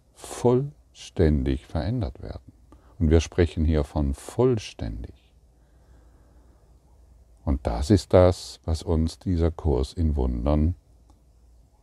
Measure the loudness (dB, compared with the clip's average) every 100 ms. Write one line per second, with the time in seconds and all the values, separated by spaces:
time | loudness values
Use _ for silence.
0 | _ -20 -16 -2 2 2 0 -10 _ -20
1 | -8 0 2 2 0 -4 -4 -6 -4 -4
2 | -6 -8 -14 -16 -18 -20 _ -20 -16 -2
3 | 4 4 4 0 0 0 0 0 -2 -2
4 | -4 -4 -6 0 0 0 -6 -12 -12 -10
5 | -14 -18 _ _ _ _ _ _ _ -20
6 | _ _ _ -20 _ _ _ _ _ _
7 | -20 -20 _ _ -4 -2 -2 -2 2 2
8 | 4 6 6 4 -6 -10 -6 -4 -2 -2
9 | -2 -4 -4 0 -2 -2 -2 -2 -2 -2
10 | -2 -2 -2 -2 0 0 0 -4 _ _
11 | _ _ _ _ _ _ _ _